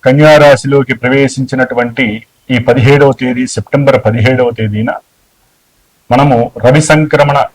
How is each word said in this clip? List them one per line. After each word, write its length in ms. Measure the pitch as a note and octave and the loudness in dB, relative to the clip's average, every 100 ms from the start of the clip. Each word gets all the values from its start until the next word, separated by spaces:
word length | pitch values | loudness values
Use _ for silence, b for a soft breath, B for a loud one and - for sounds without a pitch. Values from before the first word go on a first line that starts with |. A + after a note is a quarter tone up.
| C3 | 0
కన్యారాశిలోకి 880 | C#3 D3+ D3+ D3 C3+ C#3+ C#3 C3+ | 4 4 6 4 2 0 -2 -2
ప్రవేశించినటువంటి 1120 | A#2+ B2 C#3 C3+ C3 B2+ C3 B2 B2 A#2+ A#2+ A#2+ A2 _ _ _ | -4 -2 0 0 -2 -6 -4 -4 -2 -4 -4 -4 -6 _ _ _
ఈ 60 | B2 | -4
పదిహేడవ 520 | A#2 B2 A#2+ C#3+ C#3+ | 0 0 2 4 2
తేదీ, 320 | C3 B2+ B2 B2+ | 0 -4 -4 -6
సెప్టెంబర్ 500 | - - C#3 C#3 C3 C3+ | -8 -6 -2 0 0 -2
పదిహేడవ 460 | A#2+ A2 B2+ B2 | -2 -2 0 -2
తేదీన 400 | A2+ A2 G#2 A#2 - _ _ _ _ _ _ _ _ _ _ _ | -2 -6 -4 -6 -8 _ _ _ _ _ _ _ _ _ _ _
మనము 260 | B2 D3 A#2+ A#2+ - B2 | 0 2 0 -2 -2 2
రవి 160 | C#3+ | 2
సంక్రమణ 580 | D3+ D#3 D3+ D3 C#3+ C#3 A2 | 2 0 0 0 0 0 -4